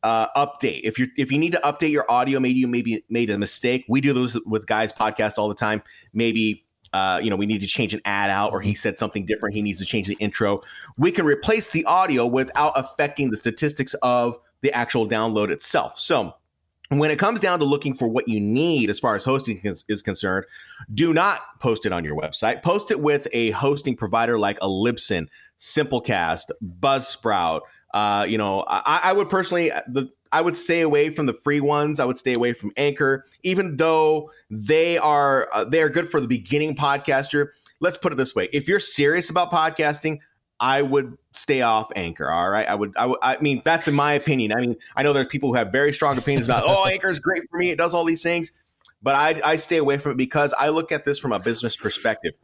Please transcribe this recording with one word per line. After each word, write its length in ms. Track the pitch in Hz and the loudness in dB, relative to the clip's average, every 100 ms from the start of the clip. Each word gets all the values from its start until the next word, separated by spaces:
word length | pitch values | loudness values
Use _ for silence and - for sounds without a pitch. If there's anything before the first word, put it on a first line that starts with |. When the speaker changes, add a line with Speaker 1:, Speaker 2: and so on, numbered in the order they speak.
Speaker 1:
uh, 240 | 110 113 113 139 | 2 2 2 0
update. 460 | 143 - 131 71 | 0 0 -4 -2
If 160 | 107 110 | -6 -2
you, 80 | 127 - | -4 -2
if 140 | 131 | 0
you 80 | 139 | 2
need 140 | 165 | 2
to 60 | 175 | 2
update 260 | 143 143 160 | 0 0 0
your 160 | 147 - | 0 2
audio, 320 | 123 127 135 | 2 2 2
maybe 200 | 131 127 | 2 2
you 80 | 127 | 2
maybe 360 | 120 120 113 - | 0 -2 -4 -2
made 220 | 113 120 | -2 0
a 60 | 101 | 0
mistake. 440 | 101 - 123 127 - | -2 -2 0 0 0
We 120 | 127 | 0
do 140 | 139 | 2
those 240 | 127 123 113 - | 2 0 -2 -2
with 220 | 107 - | -4 0
Guys 260 | 110 110 | -2 -2
podcast 460 | - 110 107 107 - | 0 -2 0 -2 0
all 100 | 104 | -4
the 60 | 104 | -2
time. 260 | 107 107 - - _ | -2 -2 -6 -20 _
Maybe, 500 | 104 117 113 110 107 _ _ _ | -2 0 2 0 -2 _ _ _
uh, 260 | 92 95 90 | -2 0 0
you 80 | 110 | 0
know, 60 | 98 | -2
we 100 | 104 | -2
need 140 | 107 | -2
to 60 | 95 | -4
change 260 | - 110 | -2 -2
an 80 | 104 - | -4 -4
ad 240 | 101 101 | -2 0
out, 220 | 98 104 | 0 0
or 80 | 95 | -2
he 80 | 101 | -2
Speaker 2:
Mm-hmm. 40 | 104 | -2
Speaker 1:
said 220 | 113 98 | -2 -2
something 260 | 110 107 95 | -4 -4 -4
different. 280 | 107 107 104 | -2 -2 -4
He 60 | |
needs 180 | 104 90 | -4 -4
to 60 | 95 | -4
change 220 | 113 95 | -4 -4
the 80 | - | -4
intro. 420 | 104 - 107 101 - - - - | -4 -2 0 0 -6 -20 -18 0
We 140 | 160 | 0
can 140 | 175 160 | 2 2
replace 440 | 143 - 220 - | 2 2 0 0
the 120 | 165 - | -2 2
audio 400 | 175 185 131 120 | 2 2 2 2
without 480 | 127 131 - 151 139 | 0 0 0 0 0
affecting 560 | 131 - 143 147 135 | -4 -4 -4 0 -2
the 60 | 107 | -2
statistics 560 | - 113 151 147 131 - | -4 -2 -4 -2 -6 -2
of 420 | 127 123 120 120 _ _ | 0 2 0 -4 _ _
the 100 | 135 | -2
actual 340 | 120 120 127 110 | 0 -2 0 0
download 420 | 113 113 107 104 | 0 0 0 0
itself. 500 | - - - 82 - | -2 -2 -2 -2 -4
So 360 | - 151 92 - _ _ _ _ - | 0 0 0 -8 _ _ _ _ -4
when 200 | 143 156 | 0 2
it 60 | 151 | 2
comes 200 | 202 233 | 0 2
down 180 | 190 180 | 0 2
to 60 | 143 | 2
looking 300 | 143 143 131 | 0 -2 -2
for 120 | 120 | -2
what 200 | 117 117 | 0 0
you 120 | 107 | -2
need 500 | 104 120 165 156 107 | 0 2 2 2 0
as 80 | 101 | 0
far 160 | 123 101 | 0 0
as 80 | 131 | 0
hosting 340 | 135 135 104 | -2 -2 -6
is, 200 | 104 87 - | -6 -6 -6
is 120 | 104 | -4
concerned, 420 | - 95 98 92 - - - - - | -4 -4 -2 -2 -6 -18 -20 -20 -10
do 200 | 107 165 | 0 2
not 260 | 160 190 151 - - | 4 2 0 -6 -6
post 260 | 131 110 107 | -2 0 0
it 60 | |
on 140 | 90 78 | -2 -4
your 100 | 76 | -6
website. 460 | 78 - 110 - | -6 -2 -2 -2
Post 300 | 170 196 202 | 0 0 0
it 80 | 208 | -2
with 280 | 151 143 - | 2 0 -2
a 160 | 120 113 | -2 0
hosting 440 | 107 139 143 139 120 | 0 0 0 -2 -4
provider 400 | 107 113 117 117 | -2 0 0 0
like 180 | 101 101 | 0 -2
a 60 | 95 | -2
Libsyn, 600 | 95 113 120 - 95 80 - - _ | 0 0 -2 -2 -4 -4 -12 -20 _
Simplecast, 920 | - - 143 127 - 101 82 82 - - 101 87 | -4 -2 0 -2 -2 0 0 -2 -6 -12 -12 -2
Buzzsprout. 840 | 135 135 127 - 117 101 82 80 - - _ | 0 0 -2 -4 -2 0 0 -2 -6 -20 _
Uh, 320 | 104 104 101 98 | -2 2 0 0
you 100 | 110 | 0
know, 260 | 104 98 - | 0 -2 0
I, 320 | - - 165 180 | -2 0 0 2
I 80 | |
would 160 | 196 196 | 2 0
personally, 420 | 190 185 175 165 - - | -2 0 0 0 -2 -6
the, 220 | 127 131 _ _ | -6 -6 _ _
I 100 | 151 | 0
would 140 | 170 170 | 2 0
stay 260 | - 170 | 0 2
away 280 | 160 147 156 | 2 2 2
from 160 | 160 143 | 0 -4
the 60 | |
free 260 | 117 - 147 | -2 -2 0
ones. 380 | 139 147 151 147 | 2 2 0 0
I 60 | 127 | -2
would 120 | 127 | -2
stay 160 | - | -2
away 200 | 123 120 | 0 0
from 180 | 120 101 110 | -2 -8 -2
Anchor, 480 | 143 143 143 135 - _ | -2 0 0 0 -4 _
even 340 | 185 185 190 139 | -2 0 -2 0
though 540 | 160 160 156 156 147 - _ | 2 4 4 2 -2 -18 _
they 480 | 107 104 156 170 170 | -10 2 4 4 2
are, 500 | 151 147 139 135 - | 4 4 4 4 2
uh, 100 | 107 | -2
they 180 | 104 156 | 0 2
are 80 | 156 | 2
good 180 | 165 165 | 2 0
for 100 | 156 | -2
the 80 | 123 | 0
beginning 480 | 120 101 147 156 151 | -2 0 -2 0 0
podcaster. 720 | 143 139 139 135 131 147 143 _ - _ | 0 0 2 0 0 -2 -2 _ -20 _
Let's 180 | 170 175 | -2 0
put 140 | 180 | -4
it 40 | 170 | 0
this 180 | - - | -2 0
way. 140 | 92 | -2
If 160 | 143 139 | -2 0
you're 120 | 196 | 0
serious 500 | - - 143 170 175 | 0 2 2 2 0
about 220 | 160 175 | 0 0
podcasting, 680 | 175 160 160 151 147 156 147 _ _ _ _ | 2 0 0 -2 0 -4 -6 _ _ _ _
I 220 | 120 135 | 0 2
would 360 | 143 139 131 - _ | 2 0 -2 -10 _
stay 280 | - - 135 | -10 -2 2
off 280 | 117 110 110 98 | 4 2 0 -6
Anchor. 340 | 85 82 69 | -6 -4 -2
All 200 | 82 87 | 0 2
right. 180 | 104 107 | 0 0
I 80 | 104 | -2
would, 180 | 104 95 | -2 0
I 80 | 123 | 0
would, 120 | 127 | 0
I 160 | 123 131 | 0 0
mean, 200 | 147 131 - | 0 0 0
that's 220 | 165 165 | 0 2
in 60 | |
my 200 | 143 143 | 2 2
opinion. 380 | 143 143 135 110 | 2 2 0 2
I 80 | 110 | 0
mean, 140 | 123 117 - - | 0 -4 -6 0
I 80 | |
know 80 | 143 | 2
there's 140 | 139 127 | 2 0
people 220 | 143 135 | -2 0
who 60 | 120 | 0
have 160 | 107 | 0
very 200 | 131 147 | 2 2
strong 240 | 143 151 135 | 2 2 2
opinions 300 | 131 139 117 | 0 0 2
about, 160 | 127 | 2
Speaker 2:
<laughs> 40 | 147 | 4
Speaker 1:
"Oh, 180 | 196 190 | 4 2
Anchor 240 | 190 190 | 0 -2
is 100 | 165 | -2
great 240 | 151 180 - | -2 -4 -4
for 80 | 170 | -2
me. 140 | 180 | -2
It 60 | 156 | 0
does 160 | 170 | 0
all 120 | 170 165 | 2 0
these 180 | 165 | 0
things." 280 | 170 170 160 _ _ _ - _ | 0 -2 -4 _ _ _ -20 _
But 140 | 120 139 | 0 4
I, 260 | 151 151 143 | 4 2 0
I 40 | 160 | 0
stay 200 | 156 165 | 2 2
away 200 | 143 139 | 2 0
from 160 | 147 | -2
it 40 | 127 | -2
because 360 | 127 151 147 - | 0 2 0 2
I 120 | 147 | 0
look 220 | 156 160 | 0 -2
at 120 | 151 147 | -4 -2
this 140 | 143 | -4
from 120 | 139 | -2
a 60 | 104 | -2
business 360 | 90 113 117 - | -2 -2 -4 -4
perspective. 580 | - - 117 110 80 - | -6 -2 -2 -2 -6 -10